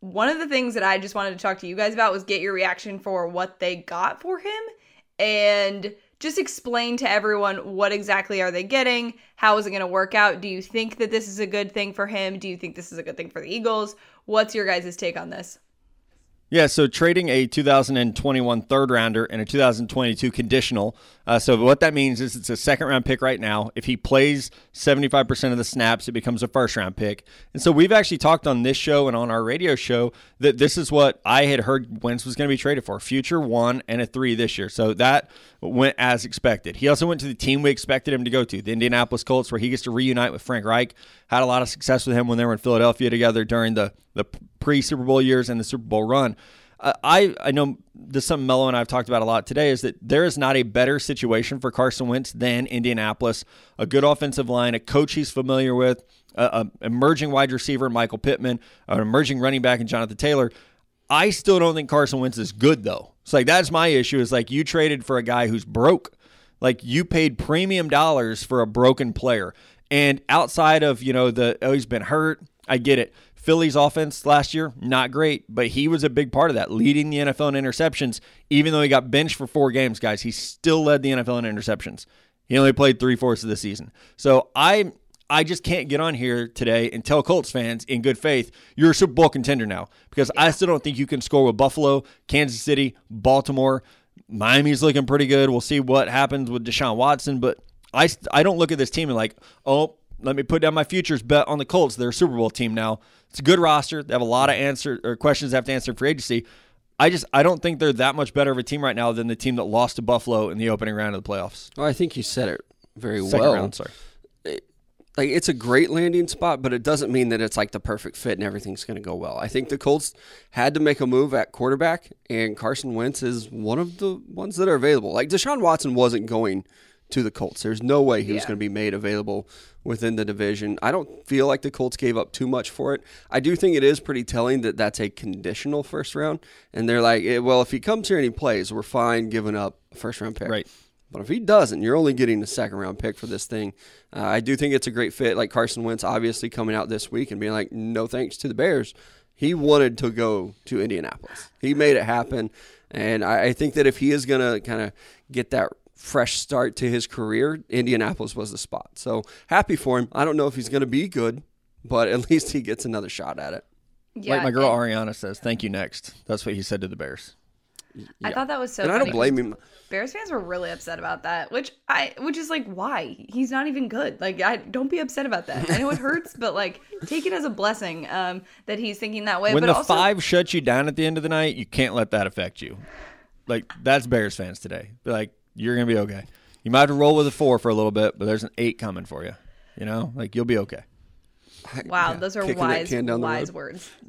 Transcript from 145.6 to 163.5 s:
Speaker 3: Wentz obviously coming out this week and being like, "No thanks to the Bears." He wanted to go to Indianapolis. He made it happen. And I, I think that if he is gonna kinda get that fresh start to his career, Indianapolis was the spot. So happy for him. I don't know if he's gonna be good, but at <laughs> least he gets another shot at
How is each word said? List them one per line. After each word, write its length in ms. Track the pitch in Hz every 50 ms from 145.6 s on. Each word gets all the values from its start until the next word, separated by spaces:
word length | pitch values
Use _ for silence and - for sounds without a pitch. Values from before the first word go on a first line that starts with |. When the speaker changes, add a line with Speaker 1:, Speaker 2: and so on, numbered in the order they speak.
| 113 110 - 120 117
Speaker 3:
Wentz 220 | 113 113 110 -
obviously 440 | 95 120 113 113 117 110 - 117 117
coming 260 | - 120 110 110 110
out 140 | 107 78 101
this 220 | 110 104 - - 120
week 180 | 117 135 -
and 80 | 104 101
being 120 | 107 107 110
like, 200 | 107 98 - 104
"No 340 | 113 110 113 117 110 113
thanks 320 | - - 127 123 - - -
to 100 | - 135
the 60 | 107
Bears." 400 | 110 151 190 160 131 110 - - _ - - _ _ _ _ _
He 180 | - 143 156 175
wanted 460 | 160 143 147 147 143 135 120 117 113
to 120 | 135 120
go 440 | 110 117 117 110 107 98 92 101 104 _ -
to 140 | - 127 98
Indianapolis. 720 | 101 117 98 85 76 - - - - - - - - - _ _
He 140 | - 135 143
made 220 | 147 151 147 135
it 80 | 123 -
happen. 460 | 110 120 120 120 120 131 117 110 107 - - - - - _ _ _
And 320 | - - 107 107 113 110 98
I, 180 | 95 113 98 104
I 60 | 123 123
think 220 | - 151 143 -
that 120 | 151 139
if 120 | 135 127 -
he 140 | 135 143 147
is 120 | 147 127
gonna 360 | 131 135 131 127 120 117 101
kinda 320 | - 120 113 113 104 101 - _ - - - _ _ -
get 200 | 135 123 117 -
that 200 | 131 123 95 - - _ _ _ _
fresh 440 | _ - - - 139 120 - - -
start 340 | - - 143 123 123 117 -
to 160 | - 127 120
his 160 | 120 120 110
career, 560 | - - 123 110 110 110 113 139 151 156 156 - -
Indianapolis 640 | 117 127 120 123 123 110 110 - 185 - 110 101 -
was 160 | - 104 104
the 80 | 98 -
spot. 320 | - - - - - _ _
So 260 | - - 123 113 110 - - - - -
happy 300 | - 165 196 202 - 165
for 240 | - - 135 127 123
him. 80 | 117 -
I 140 | - 131 147
don't 120 | 160 151
know 120 | 151 139 143
if 80 | 123
he's 120 | 131 117 127
gonna 160 | 135 139 135
be 200 | 123 123 143 185 190
good, 340 | - 135 117 113 117 143 - _ _ _ _ _ _ _ -
but 240 | - 127 117 117 95
at 200 | 113 123 123 -
<laughs> 20 |
least 200 | 165 156 - - -
he 80 | 139
gets 240 | 113 104 110 - -
another 240 | 120 110 104 95 -
shot 300 | - - 90 69 67 64
at 140 | 73 71